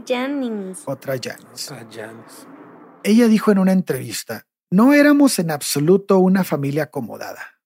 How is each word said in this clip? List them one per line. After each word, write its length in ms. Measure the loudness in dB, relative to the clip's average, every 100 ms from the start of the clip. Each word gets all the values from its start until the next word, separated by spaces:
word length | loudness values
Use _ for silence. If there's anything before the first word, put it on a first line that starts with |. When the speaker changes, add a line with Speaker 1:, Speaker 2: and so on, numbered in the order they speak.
| -6
Speaker 1:
Janice. 760 | -6 -4 -6 -6 -8 -10 -12
Speaker 2:
Otra 320 | -12 -12 -8 -8
Janice. 500 | -8 -14 -18 -16 -16
Speaker 3:
Otra 140 | -16 -18
Janice. 560 | -16 -16 -16 -20 -20 -20 -20 -20 -20 -20 _
Speaker 2:
Ella 260 | 0 4 4
dijo 220 | 4 2
en 80 | 2
una 140 | 2
entrevista, 760 | 0 -2 -8 -8 -12 -12 -14 _ _ -2
"No 220 | 2 4
éramos 460 | 6 6 6 4 2
en 120 | -4
absoluto 680 | -6 -6 -2 2 2 4 2
una 260 | 4 2
familia 400 | 0 -4 -2 -4
acomodada. 760 | -6 -8 -10 -12 -14 -14 -18 _